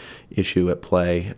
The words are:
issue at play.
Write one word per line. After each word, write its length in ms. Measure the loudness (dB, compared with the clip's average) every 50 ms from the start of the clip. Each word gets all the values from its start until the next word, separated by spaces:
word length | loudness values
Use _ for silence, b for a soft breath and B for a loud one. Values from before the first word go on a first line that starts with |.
| B B B B B B
issue 380 | -4 -2 -2 0 2 2 2 2
at 140 | 0 -2 -2
play. 500 | 0 2 2 2 2 0 0 -2 -4 -8